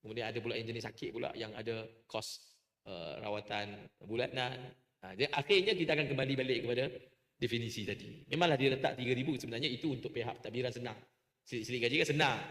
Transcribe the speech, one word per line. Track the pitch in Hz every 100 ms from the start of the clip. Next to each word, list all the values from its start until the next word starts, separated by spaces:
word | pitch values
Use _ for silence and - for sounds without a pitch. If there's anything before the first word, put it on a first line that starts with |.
Kemudian | 110 113 110
ada | 113
pula | 113 120
yang | 113
jenis | 117
sakit | 110 - -
pula, | 117 - -
yang | 110
ada | 110 110 113 110 - _
kos, | 110 107 - - _ _ _ -
uh, | 90 82 62
rawatan | 107 104 107 104 101 104 - _
bulanan. | 104 113 123 135 123 127 131 - _ _ 92
Ha, |
dia, | 95 143
akhirnya | - 139 202 190 202
kita | 160
akan | 156 143
kembali | 135 131 135
balik | 131 117 117
kepada | 120 131 - - _ _ _
definisi | 120 117 113 107 101
tadi. | 101 - - -
Memanglah | 143 175 139
dia | 135
letak | 131 143 -
tiga | 123
ribu, | 127 139 131
sebenarnya | 117 117 147
itu | 127 160
untuk | 127 -
pihak | 120 113 117
tadbiran | 110 117 123
senang. | 117 120 110 - _ _ _ -
Selit-selit | 120 110 123 120
gaji | 147
kan | 165 147
senang. | 147 113 -